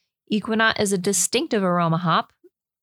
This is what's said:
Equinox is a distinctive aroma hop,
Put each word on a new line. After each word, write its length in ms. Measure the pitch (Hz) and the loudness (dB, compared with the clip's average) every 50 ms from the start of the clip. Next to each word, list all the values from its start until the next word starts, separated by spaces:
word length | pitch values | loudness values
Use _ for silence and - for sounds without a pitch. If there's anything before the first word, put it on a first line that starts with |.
| _ _ _ _ _ - | _ _ _ _ _ -4
Equinox 520 | 208 214 - - 220 220 220 226 - - | -4 -4 -2 -2 0 2 2 2 2 0
is 140 | 214 196 202 | 0 0 0
a 40 | 185 | -2
distinctive 640 | 185 208 196 - - - - 240 330 311 254 214 190 | 0 0 -2 0 -2 0 -2 -2 -2 0 -2 0 0
aroma 360 | 180 175 175 170 165 160 160 | 0 0 2 2 0 0 0
hop, 340 | 175 165 165 208 247 - _ _ _ - _ _ _ _ _ _ | 0 0 0 0 0 -4 _ _ _ -20 _ _ _ _ _ _